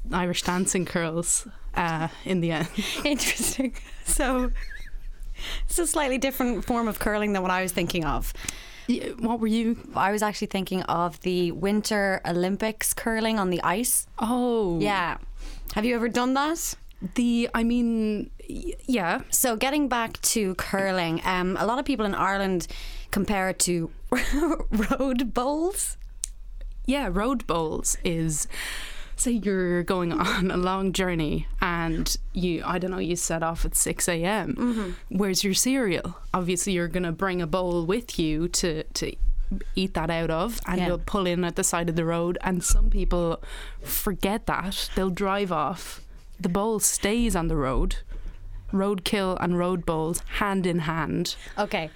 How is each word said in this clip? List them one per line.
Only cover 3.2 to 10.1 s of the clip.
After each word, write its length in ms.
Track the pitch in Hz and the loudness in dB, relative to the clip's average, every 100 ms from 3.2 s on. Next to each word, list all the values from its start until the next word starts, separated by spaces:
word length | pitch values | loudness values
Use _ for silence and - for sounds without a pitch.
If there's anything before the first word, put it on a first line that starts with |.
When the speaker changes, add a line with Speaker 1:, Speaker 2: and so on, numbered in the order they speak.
| - - - - 262 - - - - | 0 0 -2 0 -2 -4 -12 -6 0
Speaker 2:
So 460 | - 254 254 254 - - - - - - - - - - - - | 2 4 2 2 0 -4 -8 -8 -8 -8 -8 -8 -6 -4 -2 0
it's 120 | 381 | 0
a 80 | 320 | 2
slightly 300 | 320 277 262 | 2 2 2
different 460 | 269 262 247 196 - | 0 0 0 0 0
form 220 | 233 226 | 0 0
of 120 | 196 | 0
curling 340 | 220 208 208 | 0 2 2
than 80 | 196 | 2
what 100 | 185 | 2
I 120 | 185 | 2
was 80 | 185 | 0
thinking 320 | 196 170 175 151 | 0 0 0 0
of. 280 | 123 - - - - - - - | 0 -2 -6 -8 -10 -12 -10 -2
Speaker 1:
Yeah, 220 | 240 - - | -2 -2 -2
what 200 | 226 233 | -2 0
were 80 | 220 | 2
you? 300 | 226 226 233 - - | 2 2 0 -4 0
Speaker 2:
I 160 | 190 | 2